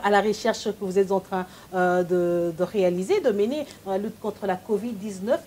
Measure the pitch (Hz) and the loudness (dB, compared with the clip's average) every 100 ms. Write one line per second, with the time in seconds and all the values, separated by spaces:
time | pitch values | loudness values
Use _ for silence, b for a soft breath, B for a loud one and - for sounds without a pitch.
0 | 202 202 208 208 226 214 214 196 196 185 | 2 4 4 0 0 -2 -4 -4 -2 2
1 | 190 190 185 185 185 B B 190 180 180 | 2 2 -2 -6 -6 B B 0 2 2
2 | 175 180 175 175 170 160 180 214 180 175 | 2 2 2 2 0 -2 -2 2 2 2
3 | 190 403 277 202 214 302 285 B 190 190 | 0 2 2 2 0 0 -6 B -4 -4
4 | 214 - 214 196 196 185 - 202 240 202 | -4 -6 -8 -6 -4 -4 -2 -2 -2 -8
5 | 214 190 202 294 | -8 -6 -2 -2